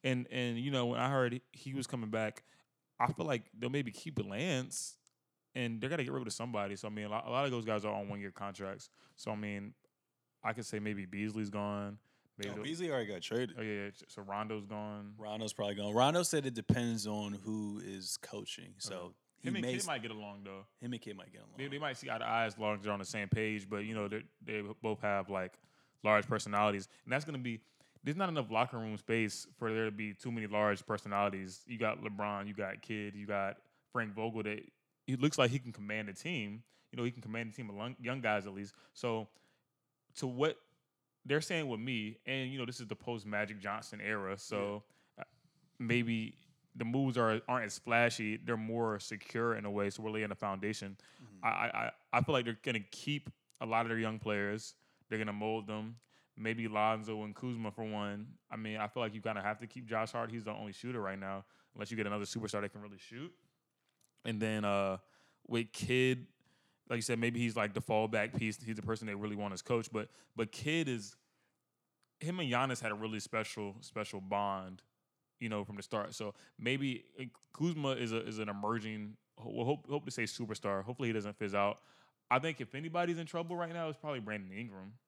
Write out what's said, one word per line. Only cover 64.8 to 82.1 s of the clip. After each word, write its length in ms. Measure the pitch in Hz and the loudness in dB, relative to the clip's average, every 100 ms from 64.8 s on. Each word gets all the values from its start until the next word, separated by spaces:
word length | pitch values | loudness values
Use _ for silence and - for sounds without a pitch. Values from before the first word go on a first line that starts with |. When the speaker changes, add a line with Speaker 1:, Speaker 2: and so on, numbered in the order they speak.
| 98 95 _ _ _ _ - | 4 0 _ _ _ _ -2
Speaker 1:
with 240 | 117 113 | -2 -2
Kidd, 540 | - 107 127 127 127 131 _ _ _ _ _ _ | -4 2 4 4 2 -4 _ _ _ _ _ _
like 80 | 120 | -4
you 40 | |
said, 160 | 113 117 | 0 2
maybe 200 | 117 120 | 2 2
he's, 160 | 117 113 | 0 2
like, 180 | 104 | 0
the 80 | 101 | 0
fallback 540 | - 107 110 110 107 - | 2 4 4 2 2 0
piece. 240 | 113 104 | 0 -2
He's 140 | 113 107 | -6 -4
the 60 | |
person 240 | 104 110 110 | -2 -2 -2
they 80 | 101 | -4
really 200 | 107 104 | -4 -2
want 180 | 101 | -4
as 80 | 92 | -4
coach. 280 | - 120 110 | 0 0 2
But, 180 | 107 107 - - - | -4 -4 -12 -14 -4
but 160 | 110 | -4
Kidd 360 | - 139 160 151 | -2 0 2 2
is, 260 | 120 101 - _ _ _ _ _ _ _ _ _ _ | -2 -4 -16 _ _ _ _ _ _ _ _ _ _
him 200 | 151 180 | -4 0
and 120 | 147 | 4
Giannis 300 | 120 135 127 | 4 4 2
had 100 | 113 | -2
a 40 | 107 | -2
really 240 | 110 110 | -2 -4
special, 560 | - 113 110 - 104 101 | -2 -2 -2 -4 -6 -6
special 380 | 139 110 104 101 | -8 -6 -4 -6
bond, 600 | 95 101 101 98 92 92 _ _ _ _ _ _ | 0 2 2 0 -4 -12 _ _ _ _ _ _
you 80 | 117 | -2
know, 140 | 107 | -2
from 120 | 101 104 | -2 -8
the 60 | |
start. 300 | - 110 101 - | -2 -2 -2 -4
So 180 | 107 - - - | -6 -8 -20 -4
maybe, 480 | 117 135 135 123 - 87 | 0 2 0 -2 -8 -12
uh, 60 | 131 - _ | -12 -12 _
Kuzma 380 | - 165 156 139 | 0 2 4 2
is 200 | 127 120 | 2 2
a, 140 | 113 113 | 0 -2
is 120 | 110 | -4
an 100 | 107 | -2
emerging, 640 | 101 104 113 110 107 104 104 _ - | 0 0 0 -2 -6 -8 -10 _ -14
ho-, 140 | 113 | -6
we'll 120 | 113 120 | 0 2
hope, 220 | 147 - | 2 0
hope 160 | 147 147 | -4 -4
to 60 | |
say 120 | 123 | -2
superstar. 600 | 113 - 113 107 104 98 | -2 -2 -4 -2 0 0
Hopefully 260 | 98 123 120 | -2 -2 2
he 40 | |
doesn't 240 | 110 104 104 | 2 -2 -4
fizz 160 | 104 101 | 0 4
out. 240 | 101 104 - - - | 4 2 -10 -20 -20